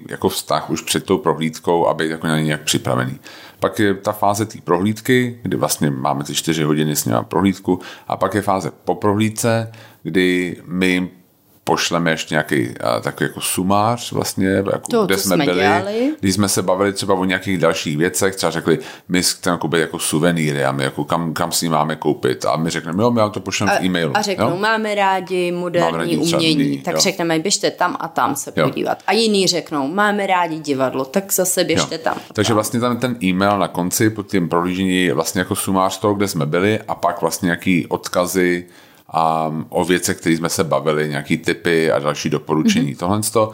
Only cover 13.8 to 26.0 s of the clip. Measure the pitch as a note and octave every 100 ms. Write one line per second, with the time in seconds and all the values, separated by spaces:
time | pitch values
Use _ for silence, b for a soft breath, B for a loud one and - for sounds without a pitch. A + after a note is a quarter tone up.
13.8 | G#2+ A#2+ - - - - F#2+ G2 G2 -
14.8 | - A#3 F#3+ F#3+ G3 F3 - F3 F#3+ F3
15.8 | - A3 C4+ D#4 G2 F#2 G2 - F#2 F2+
16.8 | G2+ F#2+ G2+ F#2+ F#2+ F#2 G2 F#2 E2 D#2+
17.8 | E2+ D2 F2 - G2 F#2 E2+ D#2+ D#2+ D#2
18.8 | B B B F2+ E2+ - F#2 E2+ D#2 E2
19.8 | D#2 E2+ - D#2 E2+ E2+ D2+ C#2+ C2 C2+
20.8 | C2+ D2 C#2+ E2+ E2 D2+ E2+ - E2+ D#2
21.8 | D#2 D#2 D#2 D2 B1+ B1+ - D2 E2 D#2+
22.8 | D#2+ F2 A#2+ A#2 G#2 G2 F#2+ - G2+ G3
23.8 | F#2 F2+ D#2+ G#3 G#3 F3+ A#2 F3 G#3 A3
24.8 | G#3+ G3+ F#3+ F#3+ F3+ F3+ F3 F3 F3 E3+
25.8 | E3+ E3